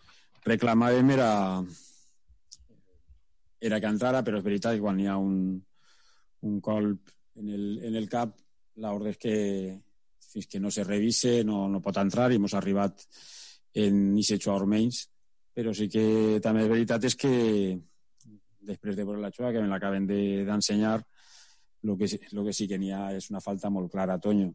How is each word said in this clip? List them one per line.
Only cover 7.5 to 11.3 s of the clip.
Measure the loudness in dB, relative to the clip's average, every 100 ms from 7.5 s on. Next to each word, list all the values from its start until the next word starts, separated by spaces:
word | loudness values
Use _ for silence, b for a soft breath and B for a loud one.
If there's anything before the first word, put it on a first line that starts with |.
el, | -6 -6 -6 -6
en | -6
el | -4
cap, | -4 -4 -8 _ _ _ -12
l'ordre | -8 -6 -6
és | -4
que | -2 0 0 -2 -6 -10 -16 _ _ _ -16
fins | -12 -8
que | -6
no | -4
se | -2 -2
revise | 0 2 2 2